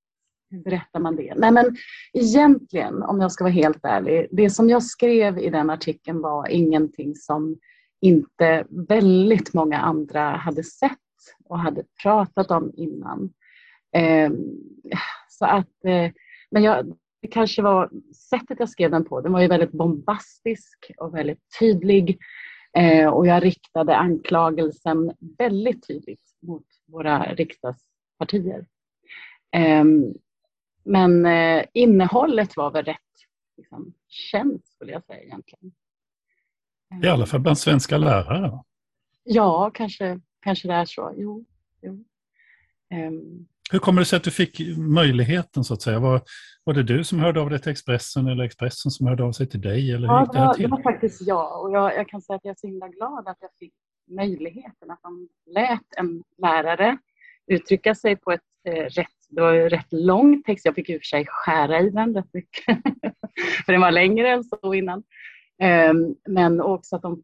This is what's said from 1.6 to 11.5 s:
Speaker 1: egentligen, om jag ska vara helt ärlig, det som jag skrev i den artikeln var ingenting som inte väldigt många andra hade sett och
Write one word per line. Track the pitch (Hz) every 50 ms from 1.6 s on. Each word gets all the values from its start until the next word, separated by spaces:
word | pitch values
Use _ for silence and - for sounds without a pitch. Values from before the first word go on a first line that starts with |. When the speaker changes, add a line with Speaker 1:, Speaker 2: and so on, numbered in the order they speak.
| 247 247 240 - - - - - - _ -
Speaker 1:
egentligen, | 254 233 214 226 285 294 285 269 - - - 185 160 107 104 - - -
om | - 202 196
jag | 190 180
ska | - - 180
vara | 185 175
helt | 170 151 151 156 - -
ärlig, | - 104 98 95 - 160 165 - -
det | 185 196 214 202
som | 202 233 233 233
jag | 240 240 240
skrev | - - - 240 240 233 226 208 202 180 175
i | 190 170
den | 160 156 147 156
artikeln | 156 160 - 165 151 - _ 165 170 160
var | 156 156 147 143 139 -
ingenting | - 175 165 156 156 151 156 147 - - 135 147 151
som | - - - 147 151 156 160 160 - _ _ _ _ _ _ _ -
inte | 190 185 170 151 143 - _ - 170 160 160 160 - -
väldigt | - 180 165 - 208 220 196 190 185 185 190 220 220 175 - - -
många | 165 156 151 147 143
andra | - 165 160 151 151 143 - 151 151 147
hade | - - - 165 143 156 160
sett | - - - 269 277 269 - _ _ _ _ _ - _ _ _
och | -